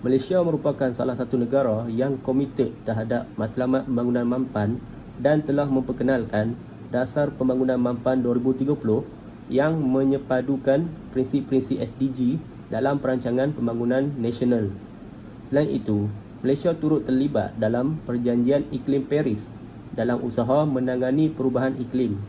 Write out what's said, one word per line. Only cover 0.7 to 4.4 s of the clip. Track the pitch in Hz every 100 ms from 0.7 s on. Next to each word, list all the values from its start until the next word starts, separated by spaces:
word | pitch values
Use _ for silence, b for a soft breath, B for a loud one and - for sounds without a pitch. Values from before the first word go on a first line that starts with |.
| 139 131
salah | 120 131 120
satu | 120
negara | 127 117 135 127 107 117
yang | 113 131 135
komited | - 131 139 - 127 - -
terhadap | 110 113 120 -
matlamat | - 110 117 127 131 135
pembangunan | 120 120 123 120
mampan | 127